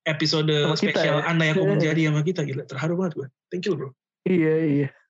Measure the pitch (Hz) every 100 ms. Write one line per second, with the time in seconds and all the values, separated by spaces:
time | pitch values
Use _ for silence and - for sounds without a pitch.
0 | 165 151 156 160 156 147 147 156 202 156
1 | 156 147 156 165 156 156 160 156 160 160
2 | 156 151 151 180 147 131 - 135 156 175
3 | 185 - 135 _ _ 180 208 147 135 _
4 | _ _ 180 185 156 160 160 143 139 _